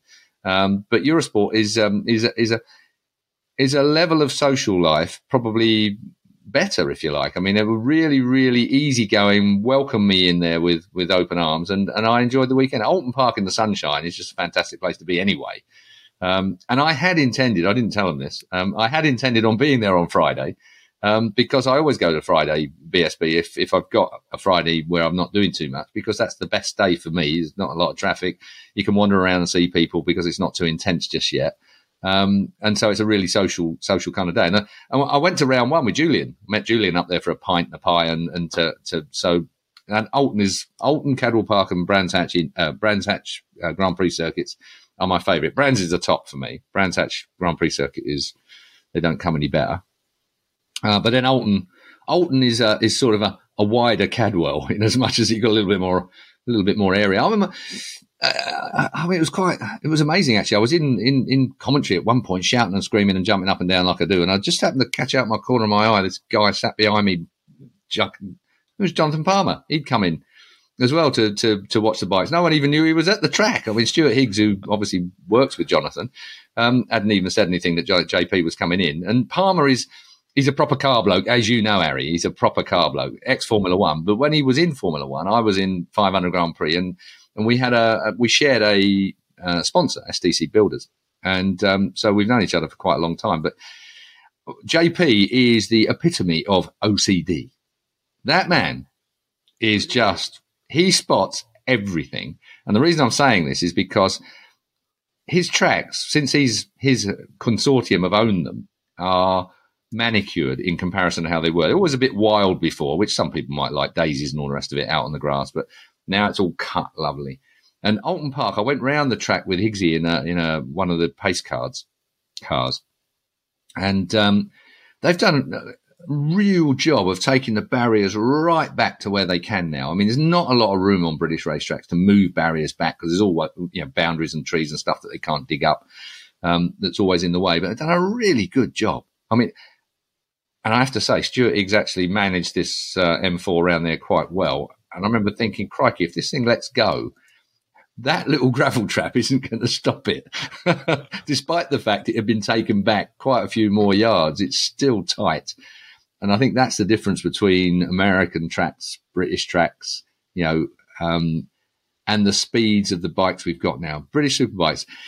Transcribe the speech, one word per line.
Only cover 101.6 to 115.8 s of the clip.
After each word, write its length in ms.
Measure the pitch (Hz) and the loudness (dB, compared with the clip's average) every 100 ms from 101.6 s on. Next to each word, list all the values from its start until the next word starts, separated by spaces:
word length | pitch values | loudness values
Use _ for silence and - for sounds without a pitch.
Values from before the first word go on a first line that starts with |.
| - | -2
everything. 720 | 123 101 85 67 52 50 - - - - | -2 -2 -6 -6 -10 -12 -14 -20 -14 0
And 80 | |
the 60 | 107 | 2
reason 220 | 165 156 | 4 2
I'm 80 | 120 | 2
saying 340 | - 139 101 73 | 4 4 4 0
this 160 | - | -2
is 100 | 87 | -2
because 480 | 101 98 107 95 - - - - _ _ _ _ _ _ _ - | -2 -2 2 2 0 -12 -20 -20 _ _ _ _ _ _ _ -4
his 220 | 175 170 | -2 0
tracks, 580 | - 175 92 - - - | 0 2 0 -2 -10 -2
since 220 | 156 135 | -2 2
he's, 340 | 147 131 107 - _ | 2 2 0 -6 _
his 320 | 135 120 101 - - - | 0 2 0 -6 -12 -6
consortium 640 | 123 104 143 131 - 87 | -2 0 2 2 2 2
have 80 | 90 | 2
owned 340 | 104 113 92 64 | 2 2 0 -2
them, 220 | 58 - _ _ - | -8 -14 _ _ -8
are 520 | 92 92 95 92 92 _ _ _ _ | -2 2 2 0 -4 _ _ _ _
manicured 680 | 110 117 107 101 87 67 67 | -4 0 0 -2 -2 -2 -2
in 160 | 87 82 | -4 -4
comparison 480 | 90 98 87 87 | -2 0 0 -2
to 60 | 82 | -2
how 100 | 85 | -2
they 100 | 82 | 0
were. 160 | 82 80 | 2 2
They 80 | |
were 40 | 165 | 2
always 160 | 180 | 2
a 40 | 131 | 2
bit 160 | 127 | 0
wild 460 | 101 107 107 98 78 | 2 2 4 2 2
before, 380 | 82 - 71 80 | -2 -2 -2 0
which 160 | 101 | 0
some 160 | - 82 | -2 -4
people 240 | 80 64 | -4 -6
might 180 | 73 64 | -4 -4
like, 220 | 71 69 | -2 -2
daisies 380 | 85 80 69 73 | 0 -2 -2 -4
and 80 | 73 | -6
all 80 | 69 | -4
the 60 | |
rest 180 | 69 - | -6 -6
of 60 | 71 | -6
it 100 | 62 | -2
out 160 | 76 | -2
on 80 | 64 | -2
the 60 | 73 | -4
grass, 320 | 73 69 67 | -2 -2 -4
but 160 | 80 - - | -8 -10 -14